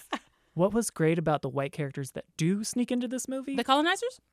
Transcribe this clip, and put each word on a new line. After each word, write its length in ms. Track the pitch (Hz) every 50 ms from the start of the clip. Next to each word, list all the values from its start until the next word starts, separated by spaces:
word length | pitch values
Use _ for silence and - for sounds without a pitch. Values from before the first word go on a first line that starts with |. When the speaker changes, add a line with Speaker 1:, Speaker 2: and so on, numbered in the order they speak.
| - - -
Speaker 1:
<laughs> 60 | - - _ _ _ _ _ -
Speaker 2:
What 180 | 156 175 202 202
was 160 | 233 220 -
great 300 | - - 160 156 165 170
about 220 | 160 160 151 139 -
the 60 | 135
white 220 | 127 139 139 143
characters 400 | - - 151 139 131 143 139 127 -
that 120 | - - _ _
do 280 | - 160 165 196 202 220
sneak 260 | - - 240 247 -
into 160 | 247 247 247
this 220 | 247 254 254 - -
movie? 260 | 262 262 262 285 277
Speaker 3:
The 80 | 269 233
colonizers? 580 | - 262 285 302 339 381 392 466 480 - - _ _